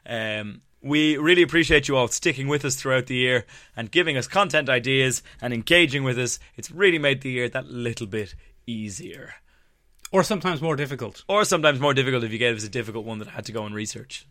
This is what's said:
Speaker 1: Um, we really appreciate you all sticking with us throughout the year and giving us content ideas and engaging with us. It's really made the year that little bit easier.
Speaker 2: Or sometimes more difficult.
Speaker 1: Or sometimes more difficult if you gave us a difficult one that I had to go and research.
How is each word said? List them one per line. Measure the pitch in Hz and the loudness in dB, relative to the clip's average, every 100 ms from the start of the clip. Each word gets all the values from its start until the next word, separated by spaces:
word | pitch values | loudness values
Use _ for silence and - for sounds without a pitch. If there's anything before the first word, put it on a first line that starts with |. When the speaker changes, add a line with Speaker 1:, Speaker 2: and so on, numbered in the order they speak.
| - | -10
Speaker 1:
Um, | 113 110 107 104 - _ _ | -6 -4 -4 -8 -12 _ _
we | 135 151 156 147 | 0 2 4 4
really | 156 180 | 4 6
appreciate | 156 165 160 151 135 | 6 4 4 4 4
you | 135 | 2
all | 120 | 2
sticking | - 175 131 135 | 0 -2 -2 -2
with | 147 143 | -2 -2
us | 123 | -4
throughout | 135 131 127 | 0 0 0
the | 127 | 0
year | 127 123 - - - - | 2 2 -2 -12 -16 -12
and | 110 | -2
giving | 170 165 135 | 0 2 0
us | 120 | 0
content | 185 190 156 135 | 0 2 2 2
ideas | 127 127 135 131 120 - - | 0 2 2 2 0 -8 -10
and | 123 | -6
engaging | 117 107 175 165 139 | -4 4 4 4 2
with | 135 123 | -2 -2
us. | 123 - - - | -4 -6 -12 -18
It's | - | -16
really | 160 196 165 | 2 2 4
made | 143 135 | 0 0
the | 135 | -4
year | 127 123 | -4 -4
that | 131 135 | -6 -8
little | 123 117 113 107 | -6 -6 -6 -6
bit | 107 98 - - _ - | -6 -8 -12 -20 _ -12
easier. | 113 107 95 92 - - - _ _ _ _ _ _ - | -8 -8 -10 -14 -16 -18 -20 _ _ _ _ _ _ 0
Speaker 2:
Or | 190 | 0
sometimes | 165 202 185 147 | 2 0 -2 -2
more | 160 143 | -2 -2
difficult. | 143 139 110 - - | -4 -6 -10 -12 -2
Speaker 1:
Or | 202 208 | 0 2
sometimes | 175 151 135 | 4 4 4
more | 143 | 2
difficult | 135 131 127 | 2 2 0
if | 113 | -2
you | 110 | 0
gave | 120 110 | 0 0
us | 104 | -4
a | |
difficult | 120 110 110 107 | -6 -6 -8 -8
one | 110 | -10
that | 104 | -10
I | |
had | - 107 | -12 -10
to | |
go | 110 104 | -8 -6
and | 107 | -6
research. | 107 - - - - | -8 -8 -14 -16 -18